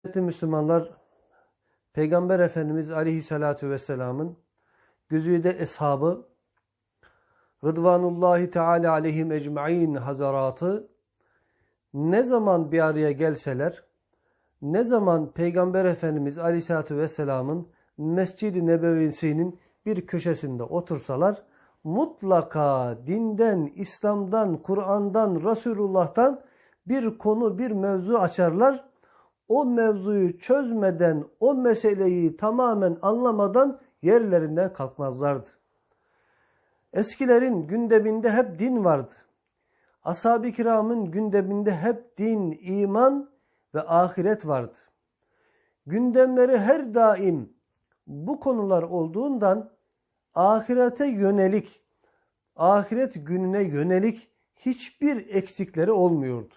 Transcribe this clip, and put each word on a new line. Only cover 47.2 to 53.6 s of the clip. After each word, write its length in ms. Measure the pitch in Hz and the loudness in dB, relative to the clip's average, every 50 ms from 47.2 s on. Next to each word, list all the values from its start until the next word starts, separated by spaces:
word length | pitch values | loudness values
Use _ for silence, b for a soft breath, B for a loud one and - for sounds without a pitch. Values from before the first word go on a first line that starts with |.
| 202 185 170 147 110 - _ _ _ _ _ _ _ _ _ _ _ | 2 0 0 -2 -4 -10 _ _ _ _ _ _ _ _ _ _ _
bu 320 | - 143 143 156 208 302 294 | -18 -14 -10 -6 -8 -8 -4
konular 440 | - 269 254 220 202 196 190 170 165 | -2 -2 -2 0 0 2 2 0 0
olduğundan 880 | 170 175 175 160 160 165 208 262 285 269 233 202 190 196 220 220 - _ _ _ _ _ _ _ _ _ _ _ _ _ | -2 -4 -4 -4 -4 -4 -4 -4 -4 -2 0 2 2 2 0 -4 -12 _ _ _ _ _ _ _ _ _ _ _ _ _
ahirete 680 | - 180 202 214 220 220 - 247 247 247 247 247 - 285 | 2 4 4 4 2 0 0 2 2 2 2 0 -2 -4
yönelik, 760 | 285 240 196 196 196 202 202 190 190 202 208 - - - _ _ _ _ _ _ _ _ _ _ _ _ _ _ _ _ | -2 0 0 2 2 4 4 2 4 2 0 -2 -4 -20 _ _ _ _ _ _ _ _ _ _ _ _ _ _ _ _
ahiret 580 | - 160 180 202 202 196 202 226 240 269 - - | 0 4 4 4 4 2 0 -2 -2 -2 -2 -4
gününe 480 | 165 143 151 180 185 185 185 190 208 | -12 -8 -4 -4 -2 -2 -2 0 -2